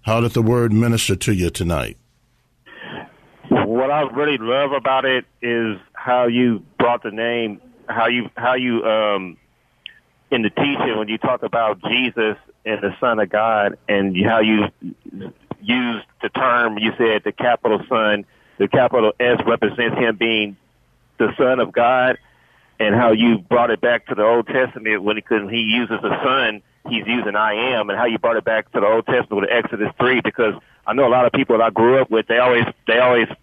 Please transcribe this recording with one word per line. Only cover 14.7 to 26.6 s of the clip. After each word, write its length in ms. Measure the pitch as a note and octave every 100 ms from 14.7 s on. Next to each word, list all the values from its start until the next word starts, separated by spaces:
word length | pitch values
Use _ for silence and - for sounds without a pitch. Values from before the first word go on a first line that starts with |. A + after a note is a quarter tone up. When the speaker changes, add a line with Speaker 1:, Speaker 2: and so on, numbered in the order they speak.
| _ F2 - - F#2+ F#2+ _ _ -
Speaker 2:
used 440 | G2+ B2 B2 G#2+ - _
the 60 | G#2+
term, 500 | - C3 A#2+ A2+ G#2+
you 140 | A2 -
said 240 | A#2 G#2+
the 80 | G#2
capital 480 | - B2 A#2 A#2 G#2+ -
Son, 380 | A#2+ G#2+ G2+ G2 _ _ -
the 100 | G2+
capital 460 | C#3+ A#2+ B2+ A2 -
S 180 | B2 A#2 A2
represents 500 | A#2 G#2 - A#2 C3
him 200 | A#2+ G#2
being 400 | A2+ A2 G#2 G2 _ _ _ _ _ -
the 160 | A#2+ -
Son 240 | B2+ B2+
of 100 | G#2+
God, 460 | A#2+ A#2+ B2+ B2+ B2+ _ _ _ _ _ _
and 160 | G#2+
how 200 | A2+ A#2+
you 240 | A2 A#2 A2
brought 320 | F2+ A#2+ A#2+
it 100 | A2
back 280 | A#2+ A#2 -
to 80 | G#2
the 100 | G#2+
Old 220 | A#2+ A2
Testament 540 | C#3 B2+ B2 A2 G#2
when 140 | G2+ G#2+
he, 60 |
'cause 280 | - A2 G2+
he 120 | A#2
uses 360 | A2 A#2 A2+ A2
the 200 | A2 -
Son, 400 | C#3 C3+ A#2 G#2+